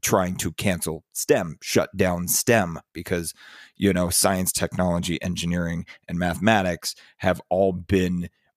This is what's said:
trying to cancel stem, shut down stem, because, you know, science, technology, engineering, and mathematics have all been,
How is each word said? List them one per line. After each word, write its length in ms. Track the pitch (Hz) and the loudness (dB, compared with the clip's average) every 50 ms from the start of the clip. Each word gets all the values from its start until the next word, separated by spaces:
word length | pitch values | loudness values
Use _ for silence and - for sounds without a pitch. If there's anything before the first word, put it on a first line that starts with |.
trying 360 | - - - 98 92 90 92 | 0 2 2 2 2 0 -2
to 160 | - - 92 | -4 -6 -6
cancel 520 | 80 - - 104 90 82 - 85 80 80 _ _ | -6 -2 -2 -2 0 0 -2 -6 -6 -8 _ _
stem, 440 | _ - - - 147 123 95 82 76 - | _ -10 2 2 2 2 2 -2 -8 -10
shut 320 | - - - 117 - - - | -8 0 0 0 0 0 0
down 320 | 95 101 92 87 87 87 87 | 0 2 2 2 0 -2 -2
stem, 500 | - - - - 117 113 95 87 82 73 _ _ | -2 -2 2 4 4 4 2 0 -4 -10 _ _
because, 420 | _ - 87 - 95 87 85 78 - _ - - - - - - _ | _ -12 -6 -4 -4 -4 -4 -6 -10 _ -20 -20 -20 -20 -20 -20 _
you 160 | _ - 98 | _ 2 2
know, 180 | 90 90 90 85 | 4 4 0 0
science, 420 | 87 - - 101 98 92 92 85 | 0 2 2 2 2 2 0 -2
technology, 680 | - - - 82 - - 92 90 85 87 87 90 85 - | -2 -2 -4 -2 0 0 0 2 2 0 0 -2 -4 -4
engineering, 640 | - 92 90 82 82 85 87 87 87 85 85 85 87 - - - _ - | -4 -4 -4 -4 -2 -2 -2 -2 -2 -4 -4 -6 -8 -10 -16 -20 _ -8
and 100 | 85 85 | -4 -2
mathematics 760 | 90 90 82 - 90 110 113 104 92 92 87 - - - - - - - _ _ | 0 -2 -2 0 2 2 2 4 2 0 -2 -4 -6 -10 -10 -10 -18 -20 _ _
have 220 | - 95 90 - - _ | 0 0 0 0 -2 _
all 220 | 90 92 98 95 | 2 4 4 4
been, 560 | 90 87 87 - 101 95 90 90 90 87 87 85 _ _ _ _ _ | 2 -2 -2 0 2 2 2 2 0 -4 -6 -8 _ _ _ _ _